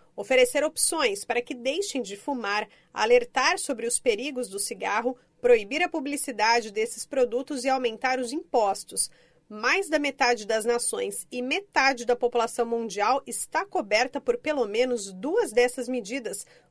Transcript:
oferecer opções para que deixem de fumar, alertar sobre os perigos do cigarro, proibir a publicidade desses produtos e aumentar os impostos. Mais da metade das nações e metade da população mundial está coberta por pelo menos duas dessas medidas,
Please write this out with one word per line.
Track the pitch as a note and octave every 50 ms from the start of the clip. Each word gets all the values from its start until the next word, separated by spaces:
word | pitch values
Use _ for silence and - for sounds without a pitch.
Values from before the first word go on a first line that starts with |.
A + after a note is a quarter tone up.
| _ _ _
oferecer | - G3+ - C4 B3+ B3 B3 - C#4+ D4
opções | D#4 - - - - F4 D#4+ C#4 A3+ G3+ - -
para | - A3+ A#3+
que | A#3+ - C#4+
deixem | A#3+ A#3 C4 D4 F4+ G4+ - - C4
de | A3+ F#3 G3+
fumar, | G3 - D4 C#4 B3 G#3+ G3+ G3+ G#3+ G#3 G#3 - _ _ _
alertar | - - G#3+ A3+ A#3+ B3 A#3+ - - C4 C4 D#4 F4+ F#4
sobre | - - C4+ A3 A#3
os | A#3+ A#3+ -
perigos | - B3+ G#3+ G3+ B3+ D4+ C4+ B3 B3 F#3+
do | F#3+ G3
cigarro, | F#3+ - - F#3 F#3+ F#3+ G3+ A3 A3+ B3+ B3+ - _ _ _ _
proibir | - B3 A#3+ A3+ G3+ G3 C4 D#4+
a | F4+ -
publicidade | - D#4+ C4 C#4+ C#4+ C#4 - - A#3+ G#3 G#3 A3+ A#3 A#3+ G#3+ A3
desses | G3 A3 A3 A#3 - - -
produtos | - D4 C4+ B3 A#3 A3+ B3+ C4+ - D4 B3+ A#3
e | C4+
aumentar | C4 C4 B3+ A#3 A3 G#3+ - B3+ C4 C4
os | B3+ A3+
impostos. | C4 E4 - - - A#3+ G#3+ G3 G3 - - - - F#3 - - - _ _ _ _ _ _ -
Mais | G#3+ G#3 A3 B3+ D#4+ F#4+ G4
da | D4 D#4 D4
metade | D4 C#4 C#4 - C4+ B3 B3 G#3+ G#3+
das | G3 A3 A3 G#3+
nações | A#3 A#3+ A#3+ A#3+ - A3 G3+ G3 G3 G3+ - - -
e | - B3
metade | B3 C4 D4+ G4 G4+ - - D4+ C4+ C4+ C#4 A#3 A#3+
da | A3 B3
população | B3 B3 A#3+ - A#3 A3+ A#3 - - A#3+
mundial | A#3 A#3 A#3 A#3 A3 F3 G3+ G3+ A3 C4 C#4 -
está | B3 A3+ - - - - D#4 F#4+
coberta | G4+ - F#4 A3+ G3 G#3 A3 B3 B3+ - C#4
por | - - A#3+ A#3+
pelo | - D#4 D4+ C#4 A#3
menos | G3+ G#3 A3+ B3+ C4 B3 A3+ G3 G3
duas | F#3 F#3 G3 D4 F4 A#4+ G#4+ B3+
dessas | G#3+ A#3+ A#3+ B3 - C4+ A#3+ B3
medidas, | B3+ B3 G3+ F#3 B3 C#4 A3+ - F#3 - - - - _ _ _